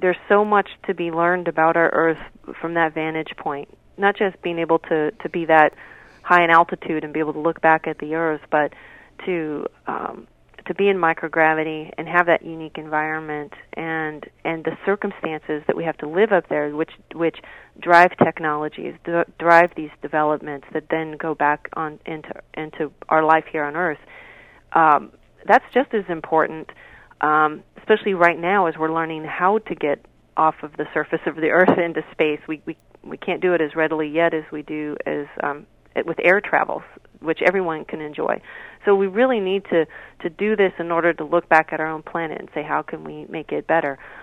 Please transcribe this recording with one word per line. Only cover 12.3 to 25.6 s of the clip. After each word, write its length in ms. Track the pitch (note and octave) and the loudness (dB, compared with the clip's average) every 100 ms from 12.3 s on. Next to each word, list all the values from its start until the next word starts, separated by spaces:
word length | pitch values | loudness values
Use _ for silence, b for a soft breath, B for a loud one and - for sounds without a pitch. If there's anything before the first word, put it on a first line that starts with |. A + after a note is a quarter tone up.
| E3 | 2
unique 340 | E3+ D#3+ D#3+ D#3+ | 0 -12 -12 -12
environment 760 | D#3 D3+ D#3 D#3 D#3 D3+ D3 - - | -6 -4 -2 -6 -6 -8 -10 -14 -16
and, 520 | - E3 D#3+ D#3 D3+ - _ D#3+ | -12 -6 -6 -6 -8 -16 _ -8
and 180 | D#3+ | -6
the 140 | D#3+ D#3+ - | -6 -4 -4
circumstances 760 | G#3 G3+ - D#3+ D#3 - D3+ - | -2 -4 -6 -8 -8 -6 -2 -2
that 80 | E3 | -2
we 80 | |
have 140 | E3 - | -4 -6
to 100 | D3+ | -4
live 240 | E3+ G#3+ | 0 4
up 160 | F#3+ - | 2 2
there, 260 | D3+ D3 | -2 -2
which, 180 | D3 D#3+ - _ | -4 -6 -8 _
which 220 | D#3 E3 - b b b - | -4 -4 -4 b b b -10
drive 320 | E3+ F3 F3+ - | 4 8 6 4
technologies, 720 | D#3+ - D#3 D3+ D3+ - - E3 | 0 2 -4 -4 -6 -8 -12 -10
d-, 200 | - E3+ - - | -4 -2 -2 0
drive 340 | E3 E3+ F3 - | 6 8 6 0
these 140 | D3+ - | -12 -12
developments 640 | D3 D#3 D3+ D3+ D3+ C#3+ - | -4 0 0 0 -4 -12 -8
that 120 | D#3 D3+ | -8 -4
then 280 | D#3+ D#3+ D#3 | -4 -4 -6
go 180 | E3 D3 | -6 -2
back 320 | D3 D3 - | 0 0 -4
on 260 | - D#3 D3+ - | -8 -8 -10 -12
into, 280 | D#3+ - - - | -12 -12 -16 -14
into 380 | - D#3 - D3+ - - | -12 -10 -6 -8 -8 0
our 160 | D#3+ D#3 | 2 4
life 180 | D#3+ - | 4 2
here 140 | D#3+ D3 | -6 -6
on 100 | D3+ | -4
Earth. 240 | F3 C#3+ - b b b b b _ | -4 -4 -12 b b b b b _
Um, 400 | E3 D#3+ D3 - - _ _ - | 4 6 6 2 -14 _ _ 4
that's 200 | A#3+ | 4